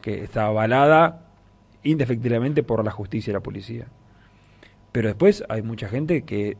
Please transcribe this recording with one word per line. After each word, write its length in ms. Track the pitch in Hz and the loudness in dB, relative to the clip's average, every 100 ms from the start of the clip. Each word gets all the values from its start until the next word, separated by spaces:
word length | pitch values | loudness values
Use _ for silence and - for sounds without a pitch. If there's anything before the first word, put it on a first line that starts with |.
que 240 | 110 98 | -8 -8
está 220 | 101 113 107 | -6 -2 0
avalada 800 | 107 110 131 143 156 165 170 - _ _ _ _ _ | 2 2 4 6 6 4 0 -16 _ _ _ _ _
indefectiblemente 800 | 147 156 127 117 120 117 131 151 | -2 0 0 0 0 0 2 0
por 200 | 120 110 | 0 -2
la 80 | 107 | -2
justicia 420 | 104 98 110 104 | -6 -6 -6 -4
y 20 | |
la 60 | 98 | -6
policía. 460 | 101 101 104 117 - - _ _ _ _ _ _ - _ _ | -6 -12 -12 -14 -14 -20 _ _ _ _ _ _ -20 _ _
Pero 160 | - 107 | -2 -2
después 360 | 101 196 208 - | 4 4 4 -4
hay 100 | 113 | -6
mucha 300 | 113 110 101 | -6 -8 -6
gente 320 | 123 156 160 | -4 -2 -2
que 340 | 160 104 104 | -2 -4 -4